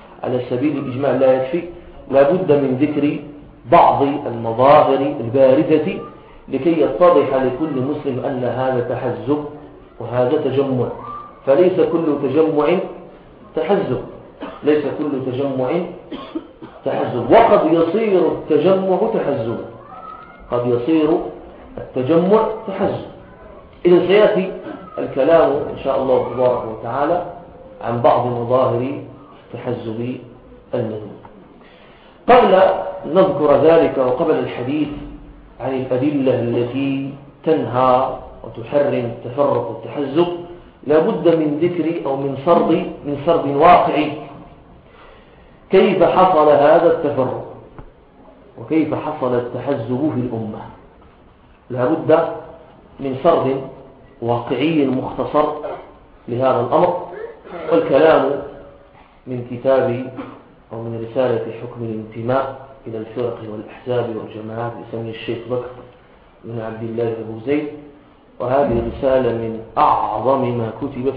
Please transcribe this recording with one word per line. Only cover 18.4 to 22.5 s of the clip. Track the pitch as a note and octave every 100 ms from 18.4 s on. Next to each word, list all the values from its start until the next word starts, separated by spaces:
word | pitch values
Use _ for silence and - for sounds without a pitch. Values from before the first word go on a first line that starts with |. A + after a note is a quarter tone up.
| - D3 E3+ F#3+ F#3+ F#3 A3
تحزبا، | F3+ - A#2 A#2 G#2 - - - - - - - - -
قد | A#2+ B2
يصير | A#2+ D3 D#3+ D3+ - - - - - - -
التجمع | - C3 B2+ E3+ F3+ A3 -